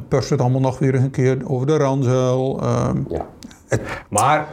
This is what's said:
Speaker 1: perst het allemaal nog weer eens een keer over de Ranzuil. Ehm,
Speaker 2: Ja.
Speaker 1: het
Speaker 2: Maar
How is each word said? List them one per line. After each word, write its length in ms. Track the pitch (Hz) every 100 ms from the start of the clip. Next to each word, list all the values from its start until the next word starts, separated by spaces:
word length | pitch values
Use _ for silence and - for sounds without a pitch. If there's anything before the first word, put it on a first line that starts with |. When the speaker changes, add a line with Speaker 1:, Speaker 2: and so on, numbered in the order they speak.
| -
Speaker 1:
perst 220 | 139 -
het 100 | 143
allemaal 200 | 123 131
nog 180 | 131 127
weer 160 | 135
eens 80 | 131
een 60 | 135
keer 280 | 131 127 131 -
over 160 | 131 135
de 100 | 156
Ranzuil. 840 | 139 139 127 127 127 127 131 -
Ehm, 340 | 123 120 127 135 139
Speaker 2:
Ja. 180 | - - - - - -
Speaker 1:
het 120 | - - - -
Speaker 2:
Maar 380 | 101 127 156 156